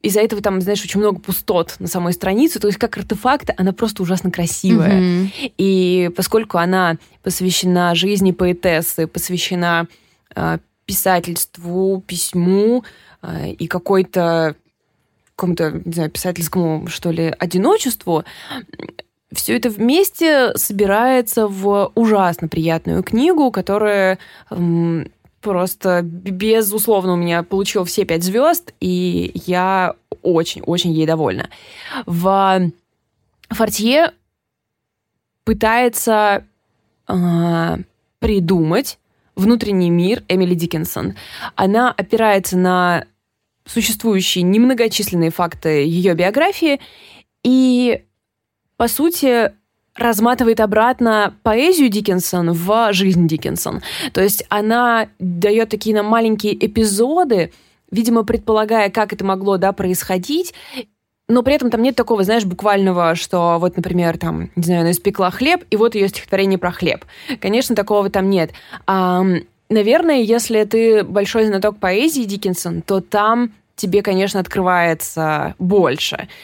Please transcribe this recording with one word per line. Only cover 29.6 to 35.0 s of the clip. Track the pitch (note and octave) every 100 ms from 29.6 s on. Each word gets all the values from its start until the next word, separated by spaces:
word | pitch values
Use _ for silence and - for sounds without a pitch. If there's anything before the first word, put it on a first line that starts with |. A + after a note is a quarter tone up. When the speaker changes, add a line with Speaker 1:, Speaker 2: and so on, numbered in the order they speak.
| F#3 F#3+ F3+ - _ -
Speaker 1:
очень-очень | - E3 E3 - - F3 F3
ей | D#3+ D#3
довольна. | D#3+ C#3+ F#2 - - - - - C4+ A3+
В | E3+ F#3 G3 F#3+ F#3+ F3 - _ _ _ _ _ _ _
Фортье | - A3 G#3 A3 C#4 E4 _ _ _ _ _ _ _ _ _